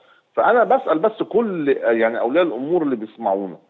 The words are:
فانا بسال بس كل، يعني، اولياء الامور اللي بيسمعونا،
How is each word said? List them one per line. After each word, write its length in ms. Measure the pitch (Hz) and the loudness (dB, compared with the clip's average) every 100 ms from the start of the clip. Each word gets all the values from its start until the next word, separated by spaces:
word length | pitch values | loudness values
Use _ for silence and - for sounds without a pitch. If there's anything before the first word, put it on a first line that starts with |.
| _ _ _ - | _ _ _ 0
فانا 280 | 147 240 | 2 4
بسال 360 | 202 254 190 156 | 4 2 2 0
بس 240 | 185 214 | 0 -2
كل، 520 | - 214 233 180 143 135 | -2 -2 -2 -2 0 0
يعني، 380 | 113 117 113 117 | 2 2 2 0
اولياء 240 | 110 151 | -2 0
الامور 380 | 180 117 139 180 | 0 -2 -2 -2
اللي 140 | 151 120 | 0 -4
بيسمعونا، 640 | 107 - 110 98 95 82 _ | -6 -6 -2 -2 -4 -12 _